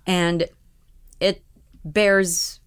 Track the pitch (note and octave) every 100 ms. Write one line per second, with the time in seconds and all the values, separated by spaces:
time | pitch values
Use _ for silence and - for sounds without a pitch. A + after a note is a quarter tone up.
0 | - F3+ E3+ E3+ - - _ _ _ _
1 | - - F#3+ - _ _ _ - D#3+ F3
2 | G3+ G3 F#3 E3+ - -